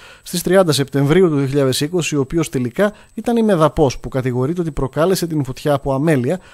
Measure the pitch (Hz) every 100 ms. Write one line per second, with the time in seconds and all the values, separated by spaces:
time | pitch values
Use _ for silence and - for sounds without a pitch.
0 | - - - 175 175 190 180 135 135 143
1 | 139 175 185 143 139 143 135 123 151 175
2 | 151 147 131 165 151 135 120 143 202 -
3 | - - 233 233 220 175 156 - 139 -
4 | 117 131 127 123 131 180 165 143 135 143
5 | 175 190 165 156 131 - 156 143 139 135
6 | 165 143 120 180 -